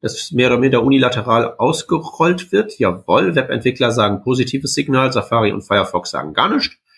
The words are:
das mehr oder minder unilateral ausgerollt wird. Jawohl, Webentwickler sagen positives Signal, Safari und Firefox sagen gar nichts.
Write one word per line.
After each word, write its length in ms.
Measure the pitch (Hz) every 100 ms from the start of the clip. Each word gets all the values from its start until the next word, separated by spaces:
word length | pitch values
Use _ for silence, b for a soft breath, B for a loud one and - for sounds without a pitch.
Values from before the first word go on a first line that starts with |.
das 320 | - - -
mehr 160 | 123 127
oder 100 | 120
minder 240 | 135 123
unilateral 720 | 127 135 123 120 113 117 113 -
ausgerollt 920 | 127 160 - 160 - - 165 180 -
wird. 260 | 196 214 -
Jawohl, 580 | 101 87 - 110 185 151
Webentwickler 540 | 120 120 127 131 120
sagen 320 | 120 104 101
positives 520 | 127 127 131 135 143
Signal, 380 | - 139 131 131
Safari 400 | 123 - 117 107
und 100 | 98
Firefox 480 | - 104 95 87 -
sagen 240 | 65 73
gar 180 | 76 175
nichts. 220 | 262 - - _